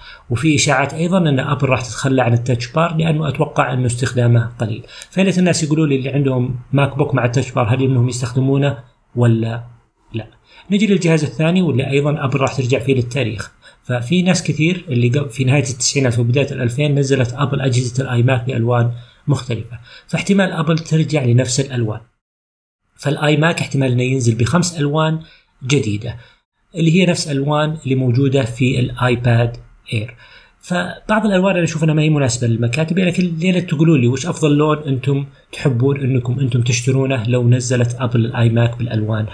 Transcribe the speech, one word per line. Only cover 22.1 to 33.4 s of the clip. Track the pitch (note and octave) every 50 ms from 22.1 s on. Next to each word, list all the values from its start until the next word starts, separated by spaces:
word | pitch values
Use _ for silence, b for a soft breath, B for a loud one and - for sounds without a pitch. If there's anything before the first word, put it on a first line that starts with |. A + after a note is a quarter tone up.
| _ _ _ _ _ _ _ _ _ _ _ _ _ _ _ _ _
فالآيماك | - - C#3+ D3 - D3 D3+ D3+ D3 D#3 E3+ E3 -
احتمال | - - - C3+ C3+ C3
إنه | B2 B2
ينزل | B2 B2+ C3 C3+ A#2+ A#2 A2+
بخمس | A2+ A#2+ - E3+ F3+ F3+ F3 E3+ E3
ألوان | D3 C#3+ C#3+ D#3 D#3 D#3+ D#3 D#3 D#3+ B B B B B B - C3+
جديدة، | B2 D3 C3+ G#2 G#2 G2+ G#2 A#2 A#2 - B B B B B B B _ _ _ _ -
اللي | E3 E3 E3 D#3+
هي | F#3+ F3+
نفس | E3+ F3 - - D#3
ألوان | C#3 C3+ C#3 D3 D3 D3 D#3 D3+ D#3 - -
اللي | B2+ C3
موجودة | C3 C3 B2+ A#2 C3+ C#3 C3+ C3+ C#3
في | B2+ - - - C3 B2 C#3 B2+
الآيباد | B2 - - - B2 B2 B2 A#2+ A#2+ B2 A#2 A#2 A#2+ A#2 - - - - - _ _ -
إير. | - G#2+ G#2+ A#2+ - B B B B B B B B B
فبعض | - - F3+ F3+ F3+ F3+ - - - - G#3+ A3 G3+
الألوان | G#3+ F#3+ F#3 F#3 G3 F3
أنا | F3 E3+
أشوف | D#3+ - D3+ E3
أنها | D#3 D3+
ما | D#3
هي | D3+ D#3
مناسبة | D3+ D3 C#3 B2 - - A#2+
للمكاتب، | A#2 A#2 A2+ A#2+ A#2 - D#3 D#3+ E3 E3+ F#3+
لكن | F3+ F3+ F3 F#3 F3+ F3 E3
ليلة | D#3+